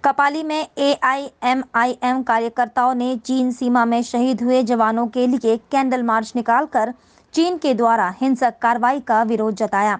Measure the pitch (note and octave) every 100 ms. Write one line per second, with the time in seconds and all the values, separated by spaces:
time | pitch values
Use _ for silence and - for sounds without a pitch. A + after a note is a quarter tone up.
0 | C#4+ C#4+ C#4+ D4+ D#4 D4+ D4+ - C#4 C#4+
1 | B3 C#4 C#4 _ B3 C4 B3+ A#3 B3 B3
2 | B3 C4 B3 A3+ A#3 A3+ A#3 B3+ B3 B3
3 | B3 B3+ - C4 B3+ B3 B3 B3 A#3 A#3
4 | A#3+ A#3+ B3+ A#3+ A#3+ B3+ A#3 A#3 A3 A3+
5 | A#3 B3+ B3+ B3 A3+ A3 _ C#4 C4 B3
6 | A#3 A3+ A3 B3 A3+ A#3 D4+ B3 A3 B3
7 | _ _ _ - E4+ F4+ D4+ A#3 A#3 A3+
8 | F3+ F#3+ C4 B3+ B3 A#3 A#3 A#3+ A#3+ C#4
9 | - A3 A3+ A3 A3 G3+ G#3+ G3 G#3 G3